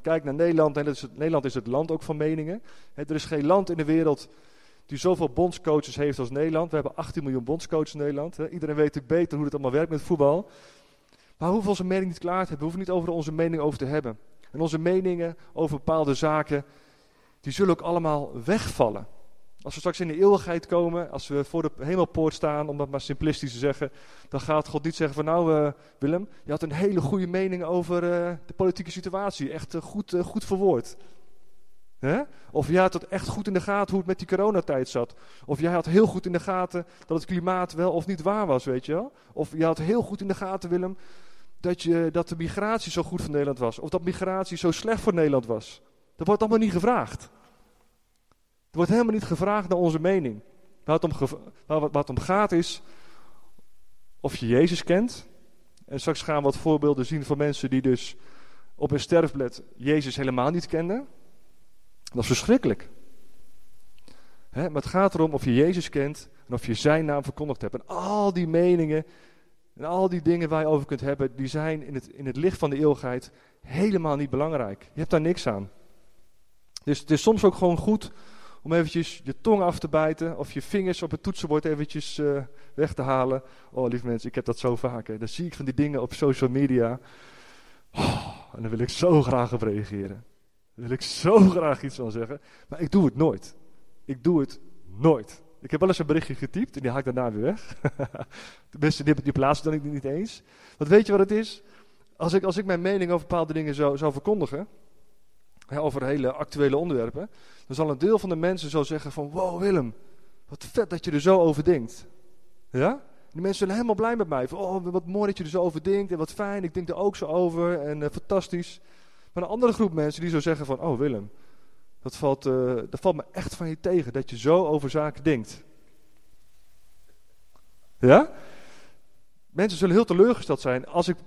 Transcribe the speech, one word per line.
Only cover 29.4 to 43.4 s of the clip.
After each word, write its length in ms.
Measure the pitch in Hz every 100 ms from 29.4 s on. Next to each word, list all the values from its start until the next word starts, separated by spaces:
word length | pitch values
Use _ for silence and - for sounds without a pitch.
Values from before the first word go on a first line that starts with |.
| 139
Echt, 220 | 156 -
eh, 80 | 165
goed, 300 | - 202 -
eh, 120 | 180
goed 200 | 175 -
verwoord. 520 | - 190 196 127 - - - - - - - - - - - -
Hè? 220 | 135 202 285 - -
Of 180 | 151 143
jij 120 | 175
had 120 | 185
het 160 | 180 -
echt 200 | 190 -
goed 180 | - 202
in 60 |
de 80 | 185
gaten 300 | - 202 196
hoe 80 | 190
het 100 | 175
met 100 | 190
die 80 | 180
coronatijd 640 | 190 208 196 - 135 131
zat. 260 | 127 120 - - - -
Of 140 | 143
jij 120 | 170
had 140 | 175 160
heel 200 | 185 220
goed 200 | 185 175
in 60 |
de 80 | 175
gaten 460 | 196 180 180 175 170 - -
dat 100 | 160
het 100 | -
klimaat 460 | 180 180 185 180
wel 200 | 156 180
of 140 | 165 165
niet 160 | 180
waar 240 | 170 214 190
was, 180 | 127
weet 220 | 139 127 135
je 60 |
wel. 200 | 160 262 - _
Of 200 | - 151
jij 140 | 160 165
had 120 | 160
heel 240 | 160 233
goed 180 | - 202
in 80 | 196
de 60 |
gaten, 360 | 185 190 190 175
Willem, 260 | 180 185 190 - - - - - -
dat, 220 | 180 175
je, 260 | 165 170 165
dat 160 | 165 170
de 80 | 165
migratie 560 | 165 196 208 220 170
zo 100 | 175
goed 180 | 160 180
voor 100 | 156
Nederland 280 | 147